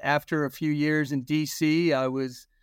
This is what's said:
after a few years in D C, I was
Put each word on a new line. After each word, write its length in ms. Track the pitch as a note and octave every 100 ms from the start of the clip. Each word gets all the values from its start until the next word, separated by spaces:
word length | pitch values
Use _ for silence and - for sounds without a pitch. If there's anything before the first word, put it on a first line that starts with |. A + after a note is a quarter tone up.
after 400 | C#3 D3 - D#3 C#3+
a 60 |
few 200 | - D#3
years 400 | D3 D3+ D#3 C#3+
in 120 | C#3+
D 220 | B2 D3+ D3+
C, 480 | - D#3 D#3+ E3+
I 140 | C3+ C3
was 380 | C3+ C3 B2+ - _